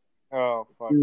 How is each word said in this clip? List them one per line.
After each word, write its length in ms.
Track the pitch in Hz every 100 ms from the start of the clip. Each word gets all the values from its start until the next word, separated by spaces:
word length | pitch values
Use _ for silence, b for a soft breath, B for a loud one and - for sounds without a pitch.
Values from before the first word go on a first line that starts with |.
| _ _ -
Oh, 340 | 135 123 117 110 -
fuck. 140 | 139 147